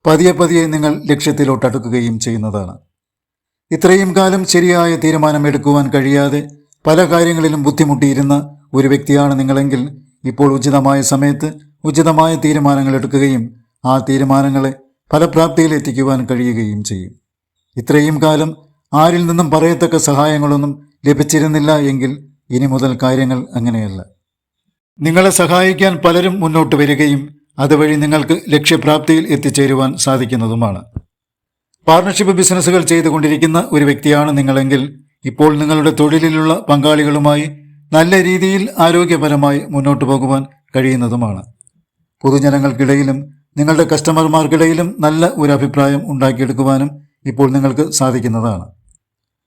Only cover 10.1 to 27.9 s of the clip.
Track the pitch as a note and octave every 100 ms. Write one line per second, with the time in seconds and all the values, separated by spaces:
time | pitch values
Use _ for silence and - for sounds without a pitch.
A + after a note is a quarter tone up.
10.1 | _ B2+ A2+ C#3 C3+ C#3+ C#3 C3+ C#3 C3+
11.1 | C3+ C#3+ C#3+ D3+ D#3 _ _ D#3 D3 D#3+
12.1 | D#3 E3 D#3+ D3+ D3+ C#3+ C#3 C3+ C3+ C#3
13.1 | C#3 C#3 B2+ A#2 - _ _ B2+ C3 C3
14.1 | C3+ C3+ C3+ C#3 C3+ C3+ C3+ _ _ -
15.1 | D3+ E3+ D#3 E3 D3 D#3+ D3+ D3 B2 C3+
16.1 | C3 B2 B2 B2 A2+ G#2+ G#2 G2+ G2 F#2
17.1 | - _ _ _ _ _ B2 A#2 D3 D3+
18.1 | D3+ D#3 D3+ D#3 D#3+ _ _ _ D3 E3
19.1 | F3 E3+ E3+ D#3 D#3 E3 D#3 E3 D#3+ D3
20.1 | C#3 D3+ D3+ D3 C#3+ C#3+ C#3+ _ _ C#3
21.1 | C#3 D3 D#3 D#3 D3+ D3 D3+ C#3 C3+ B2+
22.1 | C#3+ - _ - B2 C#3 C3 C3 B2 C3
23.1 | C3 C3 B2+ B2 A#2+ A#2 A2+ G#2 F#2+ -
24.1 | _ _ _ _ _ _ _ _ - D3+
25.1 | E3+ F#3+ F#3 E3+ F3+ F#3 F3+ F#3+ E3 F3
26.1 | F3 F3+ F#3+ E3 D#3+ C3+ C#3+ D3 C#3+ D3+
27.1 | C#3+ D3 - _ - C#3 D3+ D3+